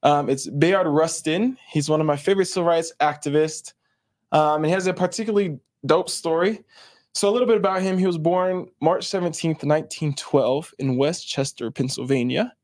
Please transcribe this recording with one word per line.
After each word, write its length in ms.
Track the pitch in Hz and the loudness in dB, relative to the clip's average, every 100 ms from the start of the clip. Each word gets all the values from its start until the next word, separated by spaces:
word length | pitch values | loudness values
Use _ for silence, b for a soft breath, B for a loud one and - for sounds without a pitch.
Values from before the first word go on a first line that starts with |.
Um, 280 | 143 147 139 | 4 2 0
it's 180 | 135 - | -4 -4
Bayard 380 | 143 160 190 170 | 0 2 2 2
Rustin. 720 | 147 160 - - 165 240 262 - | 2 2 0 -2 0 0 -4 -4
He's 220 | 156 143 | -4 0
one 100 | 156 | 0
of 60 | 156 | 2
my 100 | 143 | 0
favorite 300 | 143 196 185 | 2 2 0
civil 200 | 185 170 | 0 2
rights 240 | 165 165 - | 2 0 -2
activists. 760 | 151 147 147 147 156 156 - _ _ _ _ _ _ | -2 0 -2 0 0 -2 -16 _ _ _ _ _ _
Um, 260 | 151 151 151 | 2 2 2
and 80 | |
he 60 | 156 | 0
has 140 | 185 185 | 0 0
a 80 | |
particularly 640 | 180 180 180 220 208 190 147 _ _ | 0 -2 -2 -2 0 0 -4 _ _
dope 240 | 139 156 185 | 2 2 2
story. 560 | - 165 160 180 220 _ b b b b | -6 -2 0 0 -2 _ b b b b
So 160 | - 202 | -2 0
a 40 | |
little 140 | 226 247 | 2 4
bit 120 | 220 | 4
about 240 | 190 190 | 2 0
him. 160 | 190 190 | 0 2
He 80 | 185 | 0
was 100 | 170 | 0
born 520 | 160 180 185 185 - _ | 0 2 0 -2 -6 _
March 260 | 156 185 185 | 0 0 -2
seventeenth, 560 | 190 175 156 165 156 | -4 -4 -2 -4 -2
nineteen 520 | 147 151 - - 156 | 0 0 0 -6 -4
twelve 580 | 139 - 143 120 139 170 _ | -4 0 0 2 -2 -6 _
in 180 | 139 127 | -2 0
Westchester, 760 | 139 180 - - 139 - 117 | 0 -2 -6 -6 -6 -6 -10
Pennsylvania. 840 | - 131 - 127 135 123 131 247 _ | -4 -6 -4 -2 0 0 -2 -2 _